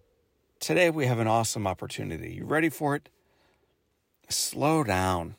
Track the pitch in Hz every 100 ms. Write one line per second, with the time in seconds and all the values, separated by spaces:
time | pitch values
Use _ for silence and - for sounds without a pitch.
0 | _ _ _ _ _ _ - 160 175 156
1 | 127 113 110 113 113 117 98 90 - -
2 | 101 80 82 - - 151 165 - 147 147
3 | - _ _ _ _ _ _ _ _ _
4 | _ _ - - - 131 143 160 110 92
5 | 92 90 82